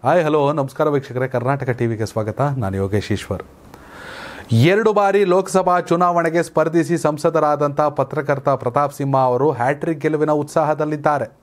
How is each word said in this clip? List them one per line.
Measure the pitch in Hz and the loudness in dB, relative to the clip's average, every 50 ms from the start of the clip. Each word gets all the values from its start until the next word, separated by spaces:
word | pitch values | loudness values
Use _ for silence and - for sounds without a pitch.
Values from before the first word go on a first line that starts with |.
| - | 2
ಹಾಯ್, | 131 160 180 160 | 2 2 2 2
ಹಲೋ, | 151 151 151 143 143 | 2 2 2 2 2
ನಮಸ್ಕಾರ | 151 151 135 135 - - 156 151 | 0 0 -4 -4 -2 -2 0 0
ವೀಕ್ಷಕರೇ, | 147 139 143 - 120 123 127 123 | 0 0 -2 -4 -6 -4 -4 -2
ಕರ್ನಾಟಕ | - 123 117 127 139 135 127 123 | -2 -2 -2 0 -2 -2 -2 -4
ಟಿವಿಗೆ | 120 120 120 117 117 104 110 | -2 -2 -2 -2 -2 -2 -4
ಸ್ವಾಗತ. | 98 - 113 107 107 104 - | -4 -4 -4 -4 -4 -2 -2
ನಾನು | 135 147 139 131 110 98 95 | -2 -2 -2 -2 -4 -4 -2
ಯೋಗೇಶ್ | 98 98 98 101 104 - - | -2 -2 0 -2 -2 -2 -2
ಈಶ್ವರ್. | 104 95 - - 98 87 - - - - - - - - - - - - - - - - - - - - - - | -4 -4 -4 -8 -10 -10 -10 -16 -20 -20 -20 -20 -20 -20 -20 -20 -20 -20 -18 -18 -16 -16 -16 -16 -16 -18 -6 0
ಎರಡು | 113 113 123 165 190 214 226 220 | 2 4 4 6 4 4 2 2
ಬಾರಿ | 208 208 202 196 196 202 202 | 2 4 2 4 4 4 4
ಲೋಕಸಭಾ | 180 180 190 185 185 165 185 180 180 175 175 | 4 4 2 2 2 0 0 2 4 2 0
ಚುನಾವಣೆಗೆ | 175 - - 180 180 175 175 170 165 165 160 175 | 2 0 0 2 2 2 2 2 0 2 0 0
ಸ್ಪರ್ಧಿಸಿ | 165 165 - 160 156 160 156 170 160 139 170 160 | -2 0 0 0 0 2 2 0 0 2 -2 0
ಸಂಸದರಾದಂಥ | - 151 151 151 - 165 156 160 156 147 147 143 147 143 143 143 | 0 -2 -2 2 0 0 2 2 2 2 2 2 0 -2 0 0
ಪತ್ರಕರ್ತ | 151 147 143 - 135 135 - 151 143 139 143 135 135 147 | 0 0 0 -2 -4 -2 -2 -6 -2 -2 -4 -2 0 -2
ಪ್ರತಾಪ್ | 139 131 - 123 120 143 143 139 - | -2 0 -2 -2 0 0 -2 -2 -4
ಸಿಂಹ | - 143 139 135 | -6 -4 0 2
ಅವರು | 131 131 127 123 165 - 156 | 2 2 2 2 2 2 0
ಹ್ಯಾಟ್ರಿಕ್ | 156 113 120 127 151 147 165 165 165 143 | 0 0 0 -2 -2 -2 -4 -6 -4 -2
ಗೆಲುವಿನ | 156 151 151 147 151 151 | -2 -2 0 0 0 0
ಉತ್ಸಾಹದಲ್ಲಿದ್ದಾರೆ. | 151 147 147 143 - 170 156 147 156 143 151 151 151 147 139 151 147 139 117 - - _ | 0 -2 -2 -2 0 0 0 0 0 -2 -2 -4 -4 -2 0 0 0 0 -2 -6 -10 _